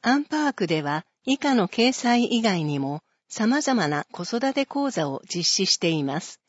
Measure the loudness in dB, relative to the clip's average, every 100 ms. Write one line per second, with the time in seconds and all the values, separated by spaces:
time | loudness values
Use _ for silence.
0 | 2 2 2 0 0 0 0 0 0 -4
1 | -6 _ -4 0 2 2 2 2 2 2
2 | 2 2 2 2 2 0 0 -2 -2 -6
3 | _ _ _ -2 0 2 2 0 2 -2
4 | -6 -10 -6 -2 -2 -2 -2 -2 -2 -2
5 | -4 -4 -6 -4 0 0 2 2 2 0
6 | 0 -4 -6 -20